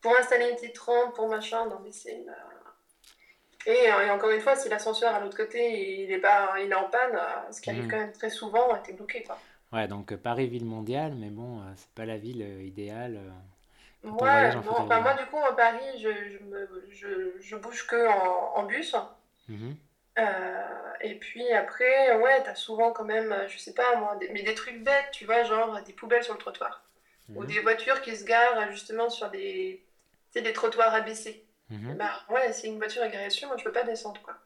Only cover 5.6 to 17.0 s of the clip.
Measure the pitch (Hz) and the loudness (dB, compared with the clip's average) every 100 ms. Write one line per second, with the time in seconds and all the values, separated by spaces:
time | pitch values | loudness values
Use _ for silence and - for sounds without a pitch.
5.6 | 240 220 190 190 196 190 196 202 196 190 | 0 0 -4 -6 -4 0 4 4 4 -2
6.6 | 202 190 190 233 254 214 170 - - 214 | 0 0 0 0 0 0 -4 -6 -10 -12
7.6 | - 226 233 220 214 - 226 220 220 220 | -8 -6 -4 -4 -6 -6 -8 -8 0 4
8.6 | 247 208 - 185 208 240 220 - - _ | 4 2 -4 -16 -10 -10 -8 -14 -14 _
9.6 | _ 113 107 101 98 101 117 120 131 120 | _ -4 -4 -4 -10 -8 -4 -2 -2 -2
10.6 | 117 110 107 131 156 135 107 107 123 117 | -6 -8 -6 -4 -4 -8 -10 -12 -12 -12
11.6 | 98 95 - - 113 110 110 123 101 95 | -14 -18 -20 -14 -10 -10 -10 -10 -10 -10
12.6 | 95 95 101 110 123 110 95 92 95 _ | -14 -12 -10 -10 -10 -10 -14 -18 -20 _
13.6 | _ _ _ _ 214 220 262 285 247 233 | _ _ _ _ -10 0 6 6 6 2
14.6 | 208 233 208 226 240 269 262 302 285 240 | 0 0 4 4 6 2 0 0 2 6
15.6 | 233 226 269 254 214 202 202 196 403 403 | 6 4 -6 -4 -4 -4 -8 -12 -12 -12
16.6 | 392 370 381 403 | -10 -14 -18 -16